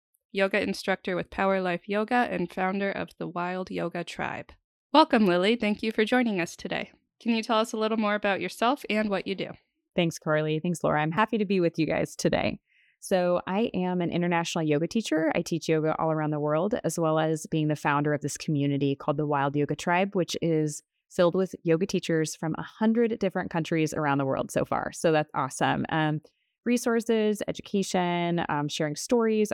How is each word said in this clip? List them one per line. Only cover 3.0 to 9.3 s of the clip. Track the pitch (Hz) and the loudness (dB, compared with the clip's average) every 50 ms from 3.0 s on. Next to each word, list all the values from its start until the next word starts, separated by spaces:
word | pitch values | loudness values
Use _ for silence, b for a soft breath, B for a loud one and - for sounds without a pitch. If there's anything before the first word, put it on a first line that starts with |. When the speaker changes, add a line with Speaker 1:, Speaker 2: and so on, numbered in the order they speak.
| 175 165 - - | -6 -8 -8 -10
Speaker 1:
the | 170 | -10
Wild | 165 170 175 175 180 185 185 185 - | -8 -6 -4 -4 -4 -4 -6 -8 -6
Yoga | 185 175 170 170 170 175 170 | -6 -6 -6 -4 -6 -6 -8
Tribe. | - - - - - - - - - - _ _ _ _ _ _ _ | -8 -8 -6 -6 -6 -6 -8 -12 -16 -20 _ _ _ _ _ _ _
Welcome, | - 294 320 311 269 226 214 | 4 4 6 6 6 4 4
Lily. | 180 175 180 185 208 240 | 6 4 4 4 2 2
Thank | 240 214 208 208 - - | 2 2 -2 -2 0 -2
you | 220 | -4
for | 214 - 220 | 0 0 2
joining | 214 254 254 247 233 202 180 | 2 4 2 2 2 0 -2
us | 165 - - | -2 -4 -8
today. | - - 185 170 - - - - _ _ _ _ _ | -14 -10 -8 -6 -6 -8 -8 -14 _ _ _ _ _
Can | - 226 226 | -2 -2 0
you | 226 220 | 0 0
tell | - 226 220 | 0 0 0
us | 226 226 | 0 0
a | - | -2
little | 220 220 214 226 | -2 -2 0 0
more | 220 214 208 208 | 0 0 0 0
about | 208 - 202 190 - | 0 0 0 0 0
yourself | - 180 - - 226 240 285 - - - | -2 -6 -4 0 0 0 0 0 -2 -2
and | 208 214 214 208 | -2 0 0 0
what | 196 180 - | -2 -2 -2
you | - | -4